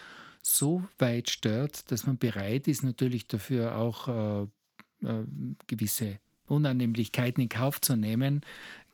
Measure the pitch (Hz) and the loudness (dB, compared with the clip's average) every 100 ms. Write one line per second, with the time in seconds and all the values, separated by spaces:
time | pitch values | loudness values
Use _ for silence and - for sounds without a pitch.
0 | - - - - - - 143 180 180 - | -20 -18 -20 -8 -2 2 2 2 -2 0
1 | 123 120 - - 110 113 147 - - 113 | 2 2 0 0 0 2 0 -4 -4 -2
2 | - 127 120 101 98 131 156 143 131 - | 0 2 0 0 0 0 2 2 0 2
3 | 131 123 - 107 - 127 117 107 117 110 | 0 0 -2 -6 0 0 0 0 0 -2
4 | 135 117 107 104 104 _ _ - - - | -4 -2 0 0 -4 _ _ -20 -20 -8
5 | - 113 120 139 - - - 113 104 - | -4 -4 -4 -6 -8 -8 -8 -4 -2 0
6 | 107 98 _ _ - 147 147 127 120 117 | -4 -6 _ _ 0 2 4 4 2 2
7 | 107 - 123 131 120 113 135 - - 117 | 0 2 2 2 0 2 0 0 2 2
8 | 107 117 135 143 - - - - - | 2 2 2 0 -2 -18 -16 -18 -14